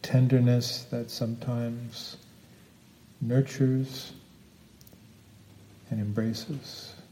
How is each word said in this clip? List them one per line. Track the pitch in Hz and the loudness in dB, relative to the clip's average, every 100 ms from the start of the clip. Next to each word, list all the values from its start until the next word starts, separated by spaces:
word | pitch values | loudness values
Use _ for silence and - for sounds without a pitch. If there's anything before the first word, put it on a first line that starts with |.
tenderness | - 127 127 131 123 123 120 - - | 4 4 6 6 6 4 2 -6 -8
that | 120 117 | -8 -8
sometimes | - 113 117 - 120 117 117 120 - - - - - - - - - - - - - | -4 -4 -4 -4 -2 -4 -6 -10 -12 -14 -16 -20 -20 -20 -20 -20 -20 -20 -20 -20 -8
nurtures | 117 127 135 - 131 131 131 - - - - - - - - - - - - - - - - - - - - | 2 2 2 2 2 2 -2 -6 -12 -16 -20 -20 -20 -20 -20 -20 -20 -20 -20 -20 -20 -20 -20 -20 -20 -20 -8
and | 110 | -4
embraces. | 104 104 113 107 - 139 - - - - - | -2 0 -2 -2 -6 -10 -10 -16 -16 -20 -20